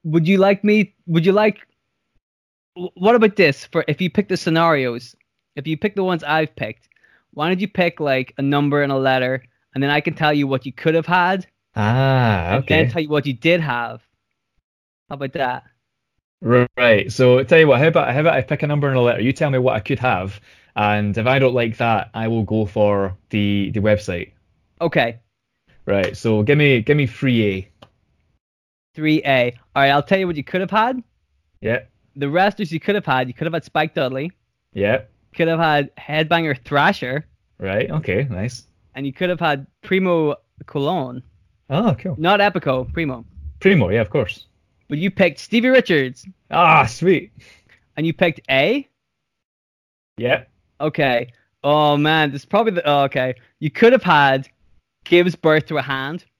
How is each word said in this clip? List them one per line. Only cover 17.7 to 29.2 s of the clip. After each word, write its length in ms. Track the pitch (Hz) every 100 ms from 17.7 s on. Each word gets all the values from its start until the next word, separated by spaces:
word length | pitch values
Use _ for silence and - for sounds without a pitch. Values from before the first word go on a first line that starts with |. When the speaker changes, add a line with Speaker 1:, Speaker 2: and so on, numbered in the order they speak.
| 120
Speaker 2:
how 60 | -
about, 240 | 165 131
how 60 | 127
about 140 | 160
I 80 | 139
pick 200 | 127 147
a 40 | 147
number 220 | 147 143
and 80 | 131
a 40 |
letter? 200 | 120 -
You 120 | 117
tell 180 | 131 151
me 80 | 131
what 180 | 127 117
I 40 |
could 200 | - 113
have, 400 | 123 101 95 - _ _ _
and 420 | - 104 104 104 101
if 100 | 117
I 120 | 135
don't 160 | 131
like 220 | 123 117 117
that, 340 | 117 107 -
I 140 | 113 113
will 140 | 113
go 240 | 104 110 101
for 500 | 110 104 101 98 95 _
the, 400 | 107 101 101 98
the 100 | 107
website. 520 | 104 104 - 87 - _ _ _ _ _
Speaker 1:
Okay. 380 | 165 165 120 117 _ _ _ _ _ _ -
Speaker 2:
Right. 300 | 98 98 -
So 260 | 117 107
give 160 | 107 147
me, 220 | 147 127
give 140 | 110 147
me 100 | 131
three 400 | - 135 120 104
A. 220 | 95 98 _ - _ _ _ _ _ _ _ _ _ _
Speaker 1:
Three 280 | - 156 156